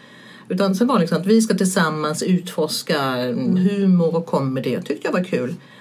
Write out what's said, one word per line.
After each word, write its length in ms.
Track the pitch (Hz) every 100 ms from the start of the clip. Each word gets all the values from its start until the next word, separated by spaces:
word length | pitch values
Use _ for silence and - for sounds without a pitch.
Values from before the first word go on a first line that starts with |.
| - - - - -
Utan 260 | 185 196 190
sen 120 | 240
var 80 | 240
det 60 |
liksom 160 | 165 165
att 40 | 185
vi 140 | 226
ska 120 | 220
tillsammans 680 | 185 190 196 165 156 151 165
utforska, 760 | - 180 - - 156 - - 156
mm, 540 | 135 127 123 120 127 185
humor 580 | 185 202 196 180 165 165
och 100 | 170
comedy. 500 | 156 135 131 131 120
Det 60 |
tyckte 260 | - - -
jag 40 |
var 100 | 180
kul. 320 | 180 170 - - - -